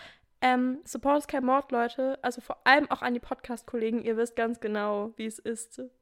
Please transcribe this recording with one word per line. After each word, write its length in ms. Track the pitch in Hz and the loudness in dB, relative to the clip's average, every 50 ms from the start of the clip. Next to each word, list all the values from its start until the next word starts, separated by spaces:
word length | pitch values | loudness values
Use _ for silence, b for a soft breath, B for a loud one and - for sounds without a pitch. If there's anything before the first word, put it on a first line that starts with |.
| B B B B B _ _ _ | B B B B B _ _ _
Ähm, 380 | - 254 254 247 254 254 254 294 349 | 4 4 4 4 2 0 -2 -4 -8
Support 360 | - - 247 - 277 285 294 | -10 -12 -2 0 2 2 2
ist 80 | 294 - | 0 -2
kein 180 | - 277 254 | -4 -2 2
Mord, 260 | 247 262 269 277 - | 4 2 2 2 0
Leute. 460 | 262 240 233 240 - - 262 262 269 - | 0 0 0 0 0 -2 -2 -2 -2 -2
Also 200 | - 240 240 247 | -4 -6 -6 -6
vor 160 | - - - - _ | -8 -10 -10 0 _
allem 260 | - 262 294 294 - | 6 6 6 6 2
auch 100 | 262 - | -2 -2
an 140 | - 254 247 | -2 -2 -2
die 60 | 240 | -4
Podcast-Kollegen. 840 | - - 269 - - - 240 220 - - - 240 220 226 226 240 | -4 -6 -10 -10 -8 -10 -10 -10 -10 -8 -4 -2 -2 0 0 0
Ihr 160 | - 226 226 220 | 0 -2 0 0
wisst 180 | 233 240 - | 0 -2 0
ganz 240 | - 233 226 240 233 | -2 -2 -2 -2 -4
genau, 540 | - 214 214 208 202 208 208 208 208 226 226 | -4 -4 -2 -2 -2 0 -2 -2 -4 -6 -8
wie 80 | - 220 | -8 -8
es 140 | 220 214 - | -8 -8 -8
ist 420 | _ 226 233 220 - - - - 254 254 _ _ | _ -6 -6 -6 -8 -14 -12 -14 -14 -14 _ _